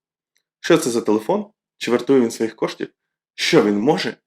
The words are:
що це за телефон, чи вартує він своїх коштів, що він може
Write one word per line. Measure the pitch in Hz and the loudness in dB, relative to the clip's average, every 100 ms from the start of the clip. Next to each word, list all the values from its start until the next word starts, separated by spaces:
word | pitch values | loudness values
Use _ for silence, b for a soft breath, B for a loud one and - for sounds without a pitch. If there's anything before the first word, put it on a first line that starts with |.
| _ _ _ _ _ _ | _ _ _ _ _ _
що | - 123 | 2 2
це | 131 | 2
за | 117 | -4
телефон, | 110 107 - 202 202 _ _ - | 0 -2 0 -4 -6 _ _ -10
чи | - | -2
вартує | 120 123 135 | -2 2 2
він | 117 | 2
своїх | - 110 - | -2 -6 -4
коштів, | - - - _ _ _ _ - | -8 -8 -14 _ _ _ _ -8
що | - 165 | 2 2
він | 104 101 | 4 0
може | 123 180 127 - | 0 -2 -4 -12